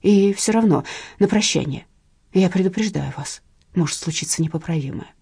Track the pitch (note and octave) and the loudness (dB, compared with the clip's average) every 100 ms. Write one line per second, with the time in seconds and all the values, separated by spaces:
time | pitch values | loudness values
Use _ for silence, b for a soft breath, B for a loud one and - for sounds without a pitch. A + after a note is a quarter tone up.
0 | G3+ G3+ G3 G3 - A3 A3+ C#3 B B | 6 4 4 2 0 2 4 2 B B
1 | B B G3 G#3 G#3+ - D3 D3 - _ | B B 2 2 0 -2 -4 -8 -12 _
2 | _ _ _ F#3+ F#3 F#3 F#3 F#3 G#3+ D3 | _ _ _ 2 2 2 0 0 -2 -4
3 | C#3 C3+ C#3 - _ _ _ - D#3 - | -6 -8 -12 -14 _ _ _ -2 -2 -2
4 | - D#3 D#3+ - D#3+ D#3+ E3 D#3+ C3+ - | -6 -6 -6 -2 -2 -4 -4 -4 -4 -10
5 | - _ | -14 _